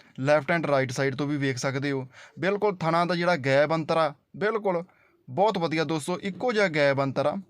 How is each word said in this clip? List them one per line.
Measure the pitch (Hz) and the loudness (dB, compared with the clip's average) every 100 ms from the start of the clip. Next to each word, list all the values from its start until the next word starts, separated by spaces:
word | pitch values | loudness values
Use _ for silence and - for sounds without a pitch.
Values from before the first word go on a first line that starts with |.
| - - | -18 -4
ਲੈਫਟ | 135 151 139 | 2 2 2
ਐਂਡ | 170 151 | -2 2
ਰਾਈਟ | 139 131 | 0 0
ਸਾਈਡ | 120 135 | 0 -2
ਤੋਂ | 131 143 | -2 -4
ਵੀ | 147 | -2
ਵੇਖ | 139 120 | -2 -2
ਸਕਦੇ | 143 135 139 | -2 -2 -4
ਹੋ। | 135 131 - - - | -4 -8 -18 -18 -4
ਬਿਲਕੁਲ | 170 202 208 185 | -2 0 0 0
ਥਣਾ | 165 165 | 0 2
ਦਾ | 175 | 2
ਜਿਹੜਾ | 175 175 170 | 0 0 0
ਗੈਬ | 131 135 151 | 2 4 4
ਅੰਤਰ | 160 151 160 | 2 0 0
ਆ, | 156 143 _ - | 0 -2 _ -4
ਬਿਲਕੁਲ | 202 220 208 175 180 _ _ _ - | -2 0 -2 -2 -4 _ _ _ -6
ਬਹੁਤ | 131 208 190 | 0 2 2
ਵਧੀਆ | 165 160 | 0 0
ਦੋਸਤੋ, | 151 160 143 180 | -2 -2 -4 -4
ਇੱਕੋ | 196 175 247 | -6 -4 -2
ਜਿਹਾ | 214 196 | 2 2
ਗੈਬ | 151 143 135 | 2 2 2
ਅੰਤਰ | 139 131 143 | 0 0 -2
ਆ | 196 | -2